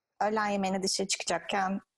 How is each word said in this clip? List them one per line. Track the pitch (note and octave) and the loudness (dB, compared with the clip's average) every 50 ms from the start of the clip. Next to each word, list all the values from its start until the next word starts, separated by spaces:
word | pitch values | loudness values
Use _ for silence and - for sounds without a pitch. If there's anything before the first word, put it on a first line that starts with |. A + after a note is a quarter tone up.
| _ _ _ - | _ _ _ -2
öğlen | - G#3+ G#3+ A3 G#3+ G#3 | 0 2 2 2 2 2
yemeğine | G3+ G3 G3 F#3+ F#3+ G3 F#3 | 2 2 2 2 0 0 0
dışarı | F#3 - - G3 G3 | 0 0 -2 -2 -2
çıkacakken, | - - - - F3+ E3 - - - G3 F#3+ F#3 G3 G3+ - _ _ | -2 -4 -2 -2 -2 -2 -2 -2 0 0 0 0 0 -4 -6 _ _